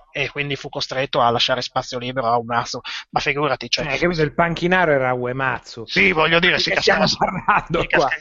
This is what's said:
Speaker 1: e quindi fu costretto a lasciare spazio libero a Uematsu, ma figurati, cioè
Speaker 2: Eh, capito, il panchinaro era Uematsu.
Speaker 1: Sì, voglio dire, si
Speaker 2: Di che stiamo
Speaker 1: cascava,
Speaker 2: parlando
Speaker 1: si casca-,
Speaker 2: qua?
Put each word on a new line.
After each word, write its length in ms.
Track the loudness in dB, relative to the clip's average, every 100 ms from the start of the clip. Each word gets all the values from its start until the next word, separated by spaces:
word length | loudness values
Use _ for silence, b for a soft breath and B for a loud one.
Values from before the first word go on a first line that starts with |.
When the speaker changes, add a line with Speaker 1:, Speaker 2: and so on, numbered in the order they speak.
| _
Speaker 1:
e 180 | -6 -6
quindi 260 | -4 -6 -6
fu 140 | -6
costretto 500 | -8 -6 -4 -2 2
a 120 | 2
lasciare 320 | 4 0 0
spazio 340 | -2 -4 -4 -6
libero 300 | -4 -2 2
a 100 | 2
Uematsu, 420 | 2 -2 -2 -8 B B B
ma 100 | -2
figurati, 480 | 0 0 0 -2 -4
cioè 220 | -4 -2
Speaker 2:
Eh, 60 | 0
capito, 240 | 0 0
il 140 | 0 2
panchinaro 560 | 0 2 2 4 4
era 200 | 2 2
Uematsu. 760 | 0 -4 -2 -2 -4 -10 -14 -4
Speaker 1:
Sì, 240 | 2 2
voglio 260 | 4 2 4
dire, 220 | 2 2
si 100 | 0
Speaker 2:
Di 60 | 0
che 60 |
stiamo 180 | 2 2
Speaker 1:
cascava, 300 | 2 0 -2 -2
Speaker 2:
parlando 380 | 0 0 0 -4
Speaker 1:
si 60 | 0
casca-, 180 | 2 2
Speaker 2:
qua? 80 | -2